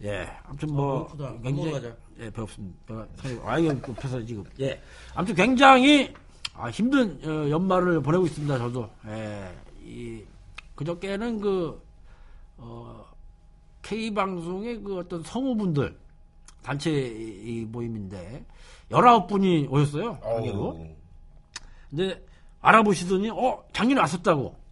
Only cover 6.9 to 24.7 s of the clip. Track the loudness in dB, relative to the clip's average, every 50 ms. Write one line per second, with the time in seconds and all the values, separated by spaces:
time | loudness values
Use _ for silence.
6.9 | 4 4 2 2 -2 -6 -6 -4 -4 -2 0 0 0 0 2 2 2 4 4 4
7.9 | 2 2 2 2 2 2 2 2 -2 -4 -2 -2 -2 0 -2 -4 -4 -6 -8 -8
8.9 | -12 -16 -12 -10 -10 -8 -8 -8 -8 -10 -12 -12 -14 -16 -18 -20 -20 -20 -18 -16
9.9 | -14 -12 -12 -12 -12 -14 -16 -18 -20 -20 -20 -20 -20 -20 -20 -20 -12 -8 -6 -6
10.9 | -6 -6 -6 -6 -6 -4 -4 -4 -4 -2 -2 -2 0 0 -2 -4 -6 -10 -18 -20
11.9 | -20 -20 -20 -20 -20 -20 -20 -20 -20 -20 -20 -20 -20 -18 -16 -14 -14 -14 -16 -16
12.9 | -18 -20 -20 -20 -20 -20 -20 -20 -20 -20 _ -20 -20 -20 -20 -20 -20 -20 -10 -8
13.9 | -8 -6 -6 -4 -2 -2 -2 -2 -2 -6 -6 -6 -6 -6 -6 -8 -10 -10 -8 -8
14.9 | -8 -8 -6 -8 -8 -10 -10 -6 -6 -4 -2 0 0 0 0 0 2 2 0 -2
15.9 | -4 -12 -20 -20 -20 -20 -20 -20 _ -20 -20 -20 -20 -16 -8 -6 -6 -2 -2 0
16.9 | 0 0 -2 -4 -6 -10 -10 -12 -12 -12 -10 -8 -6 -6 -6 -8 -8 -8 -6 -6
17.9 | -6 -8 -8 -10 -10 -12 -12 -12 -14 -16 -16 -18 -20 -20 -20 -20 -20 -20 -12 0
18.9 | 2 6 8 8 8 8 6 2 2 2 4 6 4 4 2 4 4 4 4 4
19.9 | 0 -4 -4 -4 -6 -8 -4 -4 -2 -2 -2 -2 -4 -2 -4 -4 -6 -8 -12 -16
20.9 | -16 -20 -20 -20 -20 -20 -20 -20 -20 -20 -20 _ _ -18 -18 -18 -20 -20 -18 -10
21.9 | -4 -2 -2 -2 -4 -8 -12 -20 -20 -20 -20 -20 -20 2 6 8 8 10 8 6
22.9 | 4 2 2 0 0 0 0 -2 -2 0 0 0 0 -2 -8 -10 -2 0 2 4
23.9 | 4 4 2 2 0 0 2 2 2 2 2 -4 -8 -14 -20 -20